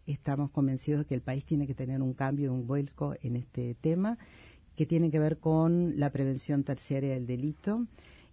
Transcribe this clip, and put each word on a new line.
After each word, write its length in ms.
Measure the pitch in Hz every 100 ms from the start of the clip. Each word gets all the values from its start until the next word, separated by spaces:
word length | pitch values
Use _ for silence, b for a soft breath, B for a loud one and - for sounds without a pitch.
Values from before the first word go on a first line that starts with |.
| -
estamos 460 | 143 147 139 143
convencidos 500 | 151 135 131 - 147
de 40 | 147
que 100 | 127
el 60 |
país 220 | - 135
tiene 240 | - 147 135
que 80 | 127
tener 260 | 131 135
un 120 | 131
cambio, 400 | 127 135 143 135
un 120 | 127 120
vuelco 480 | 143 143 - 143 -
en 140 | 120 120
este 400 | - 127 120 117
tema, 420 | 160 170 214 233 B B B B - -
que 80 | 151
tiene 260 | 165 165
que 80 | 156
ver 180 | 156 156
con 640 | 160 160 165 175 175 -
la 120 | 143
prevención 520 | 139 135 131 - 143
terciaria 500 | 139 127 - 135 139
del 120 | 131 120
delito, 600 | 123 147 156 202 226 233 b b b b